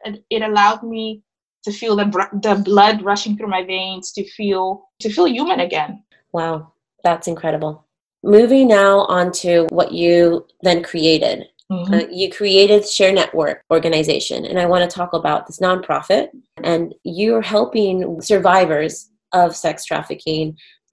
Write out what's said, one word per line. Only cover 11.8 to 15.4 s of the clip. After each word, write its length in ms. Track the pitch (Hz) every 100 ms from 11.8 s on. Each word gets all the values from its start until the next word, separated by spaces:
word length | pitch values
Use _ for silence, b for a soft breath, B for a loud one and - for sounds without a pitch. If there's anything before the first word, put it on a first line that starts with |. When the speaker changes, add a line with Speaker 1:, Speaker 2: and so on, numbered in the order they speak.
| 180
Speaker 2:
Uh, 60 | 202 -
you 200 | 180 185
created 580 | - 202 190 202 208 208
Share 240 | - 190
Network 500 | 196 - 160 147 - -
organization, 720 | 165 165 156 156 - - 64
and 140 | - 180
I 80 | 175
wanna 220 | 180 175
talk 240 | 180 175
about 340 | 165 156 151